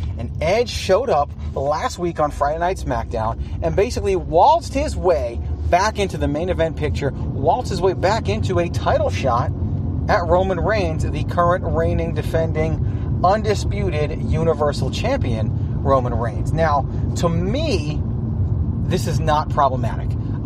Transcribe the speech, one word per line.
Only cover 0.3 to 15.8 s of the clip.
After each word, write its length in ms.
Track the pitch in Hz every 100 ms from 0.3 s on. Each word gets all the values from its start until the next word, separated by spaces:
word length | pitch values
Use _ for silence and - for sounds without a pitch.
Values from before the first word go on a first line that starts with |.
| -
Edge 280 | 156 220 240
showed 400 | - - 190 262
up 200 | 156 147 - - 151
last 440 | 139 156 247 175
week 220 | 175 160
on 100 | 147
Friday 280 | - 143 160
Night 180 | 175 185
SmackDown 680 | - 117 110 113 110 117 - -
and 140 | 170 165
basically 400 | 240 240 202 185
waltzed 580 | 147 160 240 330 -
his 220 | 269 302 -
way 460 | 185 151 - - - - -
back 300 | 175 214 214
into 180 | 190 156
the 120 | 143
main 180 | 147 180
event 300 | 165 165 -
picture, 340 | 151 - 139
waltzed 600 | - - - 151 233 -
his 100 | 175
way 100 | 190
back 380 | 156 180 226 -
into 300 | 220 - 175
a 100 | 170
title 400 | - 180 196 190
shot 420 | - 131 117 135 - - - - - -
at 180 | 196 170
Roman 360 | 175 190 175
Reigns, 420 | 165 214 170 160
the 220 | 160 147 -
current 400 | - 175 185 165
reigning, 480 | 156 170 165 165
defending, 1080 | 156 - 165 160 156 160 156 - - - - 180
undisputed 1000 | 214 214 196 - 202 196 151 147 -
Universal 680 | - 156 165 156 147 - 127
Champion, 680 | - 220 269 - 110 110 - - -